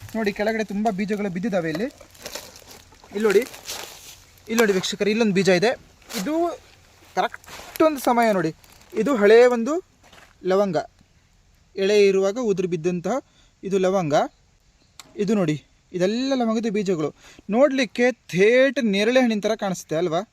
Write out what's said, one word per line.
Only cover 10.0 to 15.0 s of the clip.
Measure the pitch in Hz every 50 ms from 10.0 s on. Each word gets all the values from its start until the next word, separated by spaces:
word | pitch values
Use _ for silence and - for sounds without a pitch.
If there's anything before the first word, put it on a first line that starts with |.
| _ _ - - - - _ _ -
ಲವಂಗ, | 180 185 196 208 196 170 - - - _ _ _ _ _ _ _ _ _ _ _ _ _ _ _ _ -
ಎಳೆ | - 196 196 214 208 202
ಇರುವಾಗ | 196 190 190 196 196 202 254
ಉದುರು | 254 214 190 180 185 175
ಬಿದ್ದಂತಹ | 175 165 156 180 180 175 - 185 233 277 - _ _ _ _ _ _ _ -
ಇದು | 196 190 190
ಲವಂಗ. | 185 185 190 196 170 147 143 170 233 294 _ _ _ _ _ _ _ _ _ _ _ _ _ -